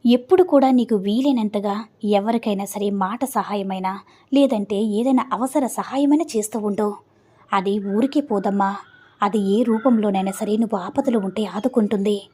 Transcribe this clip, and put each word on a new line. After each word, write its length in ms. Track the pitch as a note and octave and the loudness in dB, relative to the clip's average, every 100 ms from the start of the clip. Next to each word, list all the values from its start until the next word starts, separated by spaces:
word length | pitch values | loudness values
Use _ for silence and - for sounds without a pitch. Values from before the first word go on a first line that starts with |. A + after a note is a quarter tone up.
| A#3+ A#3+ | 4 2
ఎప్పుడు 280 | B3 F#4 F4+ | 4 4 6
కూడా 180 | C#4 C4 B3+ | 4 6 2
నీకు 180 | A#3 G#3+ G3 | 2 0 0
వీలైనంతగా 680 | A3+ C#4 B3 G#3+ G#3 G3+ G3+ A3+ _ G#3 G3+ | 0 0 0 -2 -4 -4 -6 -10 _ 0 2
ఎవరికైనా 480 | G#3 A#3 A3+ G3 G3 | 2 -2 -2 -4 -6
సరే 140 | G#3 G3+ G3+ | -4 -4 -2
మాట 180 | F#3+ A#3 | -2 -2
సహాయమైనా 680 | C4+ A3 F#3+ G#3 G3 F#3+ F#3 G3 _ _ _ | -4 -4 -4 -6 -4 -4 -6 -6 _ _ _
లేదంటే 460 | C4+ C#4 A3 G3 G3+ A3 G#3 | 4 4 2 -2 -2 0 0
ఏదైనా 260 | B3 B3+ A#3+ G3 | 2 2 0 -4
అవసర 280 | C4 D#4 B3 - | -2 0 -2 -6
సహాయమైనా 480 | F#3+ C4+ C#4+ D4 D#4 A3+ | -6 0 2 2 2 -4
చేస్తూ 240 | G#3 A#3 G#3 | -4 -4 -4
ఉండు. 200 | G3+ G#3 G3+ _ _ _ _ _ G3 | -2 -2 -4 _ _ _ _ _ -2
అది 160 | F#3+ G#3 G3 G3+ | 0 -2 0 0
ఊరికే 260 | C4+ D4 C#4+ | 2 0 0
పోదమ్మా. 400 | G3+ G3+ G3 G3 G3+ - - _ _ | -2 0 0 -2 -2 -16 -20 _ _
అది 220 | G3+ G#3+ G3 G3+ | 0 0 2 2
ఏ 20 | |
రూపంలోనైనా 720 | A#3+ A3 C4 A3+ G#3 G3 F#3+ F#3+ | 2 2 2 2 2 -2 -4 -4
సరే 160 | G#3 G#3+ | -2 0
నువ్వు 160 | A3+ G3+ F#3 | 0 -4 -4
ఆపదలో 340 | C#4 C4+ A3+ F#3+ | -2 0 0 -2
ఉంటే 160 | G3+ G3+ F#3+ | -4 -6 -4
ఆదుకుంటుంది. 600 | B3 B3+ G#3 G#3 G3+ G3+ - | -2 0 0 0 -2 -2 -6